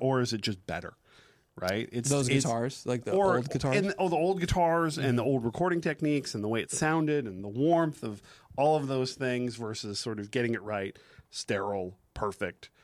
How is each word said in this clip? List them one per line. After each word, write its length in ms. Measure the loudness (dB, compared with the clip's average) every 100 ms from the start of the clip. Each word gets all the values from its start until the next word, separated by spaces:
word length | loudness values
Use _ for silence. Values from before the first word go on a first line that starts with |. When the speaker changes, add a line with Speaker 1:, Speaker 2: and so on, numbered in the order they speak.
Speaker 1:
or 180 | 2 2
is 140 | 0
it 80 | -2
just 220 | -4 -6 -6
better? 260 | -8 -8 -16 _ -20 -20 _ _
Right? 340 | -4 -2 -2 -4
It's 160 | -4 0
Speaker 2:
Those 200 | 2 4
Speaker 1:
it's 140 | 2 2
Speaker 2:
guitars, 360 | 0 -2 -4 -4
like 180 | -2
the 80 | 0
Speaker 1:
or, 240 | 4 4 2
Speaker 2:
old 140 | 0
guitars? 260 | -2 0 2
Speaker 1:
and, 180 | 0 0
oh, 100 | 0
the 80 | 2
old 240 | 0 0
guitars 560 | 0 2 4 4 0 0
and 200 | 2 2
the 40 |
old 220 | 2 2
recording 360 | 0 0 2 2
techniques 520 | 0 0 0 0 -2
and 80 | -4
the 60 | 0
way 120 | 0
it 80 | -2
sounded 560 | 0 2 2 2 0 -2
and 180 | -8
the 40 | -6
warmth 540 | 0 4 4 2 -2
of 200 | -8 -8 -14 -20 -10 2
all 180 | 4 4
of 100 | 2
those 280 | 0 -2
things 420 | -2 -2 0 -2 -4
versus 420 | -8 -6 -6 -6
sort 200 | -6 -6
of 120 | -2
getting 240 | 0 0
it 80 | -2
right, 360 | -2 -4 -4 -8 -20 -20 -16
sterile, 680 | -10 -2 0 0 -2 -4 -10 _
perfect. 560 | -4 -4 -4 -6 -8 -20 _